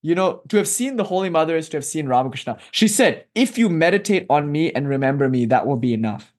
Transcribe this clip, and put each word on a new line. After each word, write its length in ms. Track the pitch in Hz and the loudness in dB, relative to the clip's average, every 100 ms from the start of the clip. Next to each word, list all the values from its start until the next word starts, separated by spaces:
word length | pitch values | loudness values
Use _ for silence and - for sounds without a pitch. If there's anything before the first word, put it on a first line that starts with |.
| 151 | -2
You 100 | 170 | 0
know, 260 | 190 - - | 0 -2 -2
to 80 | 208 | 0
have 100 | 208 | 0
seen 300 | - 254 262 | -2 -4 -4
the 80 | 185 | -2
Holy 240 | 185 190 | -2 0
Mother 260 | 165 160 165 | 0 0 -2
is 140 | 156 | -4
to 80 | 151 | -8
have 80 | 131 | -6
seen 220 | 160 143 | -6 0
Ramakrishna. 500 | 123 131 123 - 113 - | 0 0 -6 -10 -10 -8
She 180 | - 214 | 2 2
said, 360 | 214 220 - - 214 | 4 2 0 -8 0
"If 220 | 262 - | 0 2
you 120 | 226 | 0
meditate 560 | 165 165 196 202 190 - | 4 2 2 2 -2 2
on 220 | 147 147 | 0 0
me 180 | 147 160 | -2 0
and 160 | - 143 | -2 -2
remember 440 | 135 135 139 135 | 0 0 2 0
me, 160 | 131 117 | 2 2
that 200 | 127 120 | 2 0
will 120 | 135 | -2
be 160 | 123 | 0
enough." 400 | 113 110 104 - | 0 -2 -6 -14